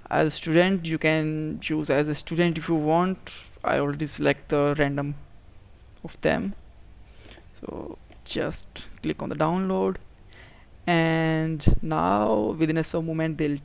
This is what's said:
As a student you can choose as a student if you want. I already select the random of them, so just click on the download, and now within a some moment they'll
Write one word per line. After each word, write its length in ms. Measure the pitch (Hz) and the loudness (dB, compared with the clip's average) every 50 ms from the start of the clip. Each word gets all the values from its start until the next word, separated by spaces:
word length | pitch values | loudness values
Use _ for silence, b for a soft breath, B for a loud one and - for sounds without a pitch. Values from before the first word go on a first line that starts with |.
| - - | -8 -2
As 180 | - 139 156 | 0 2 2
a 80 | 156 - | 2 0
student 480 | - - 165 156 170 175 190 196 185 165 | -4 -2 4 4 6 6 6 2 0 -2
you 120 | 165 160 | -4 -4
can 600 | 156 - 156 156 160 156 156 156 156 156 156 156 156 | 0 2 2 2 2 0 -2 -2 -4 -4 -6 -6 -8
choose 300 | - - 156 156 151 147 | -6 -4 -2 -2 0 2
as 180 | 139 139 147 | 2 2 2
a 80 | 151 147 | 0 -2
student 420 | - - - 170 160 175 170 160 | -4 -6 -2 0 2 2 2 2
if 120 | 160 151 - | 0 -2 0
you 60 | 165 | 0
want. 580 | 156 151 151 160 170 180 185 190 - - - - - - - - - - | 2 2 4 4 4 4 2 0 -4 -8 -14 -18 -18 -18 -20 -16 -4 -2
I 140 | - 123 135 | 0 2 2
already 280 | 143 143 143 147 156 | 2 0 -2 -4 -6
select 400 | 143 - - 147 143 139 - - | -6 -4 0 2 2 2 2 -2
the 280 | - 151 147 143 147 143 | 0 2 2 4 2 2
random 380 | 147 143 139 143 139 143 143 143 - - - - - - - - - - - - - - - - - - | 2 2 0 0 -2 -2 -4 -6 -8 -12 -18 -20 -20 -20 -20 -20 -20 -20 -20 -20 -20 -20 -20 -18 -16 -14
of 100 | - - - | -14 -8 -2
them, 320 | - 156 156 - 185 202 - - - - - - - - - - B B B B B B B B B B - - | 0 0 0 0 -2 -4 -8 -10 -14 -20 -20 -20 -20 -20 -20 -20 B B B B B B B B B B -18 -16
so 380 | - - - - - - - - - - - - - | -14 -12 -12 -12 -12 -12 -14 -16 -18 -20 -20 -20 -12
just 400 | - - - - - - - - - - - - - - - - | -8 -4 -4 -4 -4 -6 -10 -14 -16 -16 -16 -16 -16 -14 -8 -6
click 180 | 156 - - | -6 -4 -4
on 80 | 147 139 | -6 -6
the 60 | - | -2
download, 600 | 147 156 160 175 185 190 185 185 185 190 190 190 - - - - - B B B B B B B B B B - - - | 0 0 0 0 0 0 -2 0 0 0 -2 -2 -4 -10 -18 -20 -20 B B B B B B B B B B -20 -8 -2
and 760 | - 175 165 165 165 160 160 160 160 160 160 160 160 160 151 - - - - - | 0 2 2 2 2 2 2 2 2 0 0 0 -2 -4 4 6 6 6 6 4
now 720 | 160 156 156 165 180 196 208 208 214 220 214 - - - | 0 0 0 2 2 2 2 2 2 2 2 0 0 0
within 200 | 156 160 156 156 | 0 0 0 0
a 60 | 165 156 | 0 -2
some 220 | - - 170 165 | -2 -4 -4 -4
moment 320 | 165 160 160 160 160 156 | -2 -2 -2 -2 -2 -2
they'll 220 | 147 156 147 143 143 | -2 0 -2 -2 -2